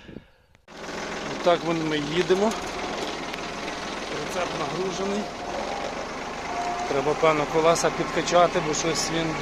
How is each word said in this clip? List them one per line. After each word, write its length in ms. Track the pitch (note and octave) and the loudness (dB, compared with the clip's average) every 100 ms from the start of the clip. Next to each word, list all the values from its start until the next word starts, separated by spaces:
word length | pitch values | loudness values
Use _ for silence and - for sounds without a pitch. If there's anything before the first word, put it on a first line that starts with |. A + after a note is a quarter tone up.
| - - - _ _ _ - - - - - - - - | -18 -18 -18 _ _ _ -20 -14 -10 -8 -8 -8 -6 0
Отак 240 | F3 E3 | 2 2
вон 240 | D#3 E3+ D#3 | 2 -2 0
ми 100 | D3+ | -2
їдемо. 540 | C#3+ E3 E3+ F#3 G#3+ - - - - - - - - - - - - - - - - D3 D3+ | 0 0 4 4 4 0 -4 -6 -6 -4 -6 -6 -8 -8 -8 -8 -8 -6 -6 -8 -6 -6 -4
Прицеп 140 | F3+ E3+ C#3+ | -2 -2 -2
нагружений. 600 | D3 D#3+ F#3+ F3 G3 G3+ G3+ - - - - - - - - - - - - - - - - | -2 -2 -2 -2 -2 -2 -4 -6 -6 -4 -4 -4 -6 -6 -8 -8 -8 -8 -6 -4 -2 -2 0
Треба, 260 | C#3 C#3 D3 | 2 2 4
певно, 240 | D#3+ D3+ C#3+ | 6 6 4
колеса 380 | D#3+ E3 E3 D#3+ | 4 6 6 4
підкачати, 680 | E3 - F3 D3 F3 E3+ F3+ D#3 | 0 0 0 4 6 6 4 0
бо 60 | |
щось 360 | D3 E3 D3 - | 0 0 0 0
він 160 | E3 D#3+ D3+ | 0 0 0